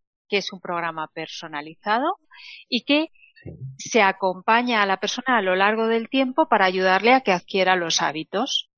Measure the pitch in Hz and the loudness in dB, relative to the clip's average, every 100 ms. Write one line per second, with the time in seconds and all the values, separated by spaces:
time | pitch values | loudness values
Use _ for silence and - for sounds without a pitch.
0 | _ _ _ 202 180 190 - 175 170 160 | _ _ _ -4 -4 -10 -8 -6 -6 -8
1 | 156 - 160 - 165 151 151 165 208 220 | -10 -10 -12 -12 -12 -12 -12 -10 -4 -2
2 | 302 403 _ - - - - 240 - 285 | -2 -6 _ -20 -20 -20 -6 -4 0 0
3 | 320 _ _ _ - - 131 - - 233 | 0 _ _ _ -20 -16 -16 -14 -2 2
4 | 196 190 190 185 185 226 247 226 202 190 | 2 2 -2 -2 0 0 2 0 0 0
5 | 202 - 262 247 185 185 196 220 226 226 | -4 -4 0 0 2 2 2 2 0 0
6 | 226 269 262 254 320 220 190 185 185 185 | 0 -2 0 0 2 4 4 2 2 2
7 | 214 262 254 180 - 196 185 185 165 - | 4 4 4 -2 0 0 2 2 0 -2
8 | 160 147 160 190 262 - - | -2 -4 -6 -6 -4 -4 -6